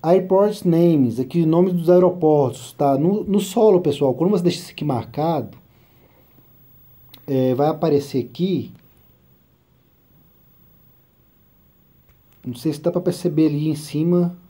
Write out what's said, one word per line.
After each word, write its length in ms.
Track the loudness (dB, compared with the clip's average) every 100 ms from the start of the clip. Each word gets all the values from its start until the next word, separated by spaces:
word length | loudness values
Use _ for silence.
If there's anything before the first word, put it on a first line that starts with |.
Airport 640 | 2 2 4 2 2 0 0
names, 520 | 4 4 4 0 -2
aqui 220 | -4 0
o 60 | 2
nome 260 | 2 2
dos 160 | 0 4
aeroportos, 840 | 4 4 2 2 2 2 -4 -18
tá? 240 | -2 0 2
No, 260 | 0 -2
no 160 | -2 -2
solo, 400 | -2 2 4 4
pessoal, 320 | 2 0 -2
quando 200 | 0 0
você 100 | 2
deixa 160 | 0 -2
isso 140 | -10
aqui 120 | -8
marcado, 720 | -4 -4 -6 -4 -2 -2 -6 -16 _ _ _ _ _ _ _ _ _ _ _ -20 -20 -20 -20 -20 -4
é, 280 | 0 0
vai 140 | 2 0
aparecer 540 | 0 0 0 0 -6
aqui, 480 | -6 -4 -2 -2 -6 -16 _ _ _ _ _ _ _ _ _ _ _ _ _ _ _ _ _ _ _ _ _ _ _ _ _ _ _ _ _ _ _ _ _ _ _ _
não 100 | -14
sei 200 | -8 -6
se 80 | -4
dá 100 | -4
pra 80 | -4
perceber 460 | -4 -4 -4 0 0
ali 220 | 0 -4
em 80 | -4
cima 600 | -6 -4 0 0 0 -4 _